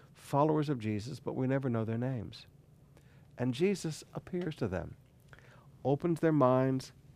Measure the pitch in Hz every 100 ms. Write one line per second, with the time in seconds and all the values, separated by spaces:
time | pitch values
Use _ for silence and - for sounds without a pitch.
0 | - - - 139 156 151 147 127 107 107
1 | 113 143 - - 131 135 131 113 110 113
2 | 123 127 87 - - - - - - -
3 | - - - - 123 120 190 196 160 151
4 | - 156 - 175 180 151 110 90 80 -
5 | - _ - - - - - - 127 143
6 | 175 160 165 151 127 127 131 131 - -
7 | -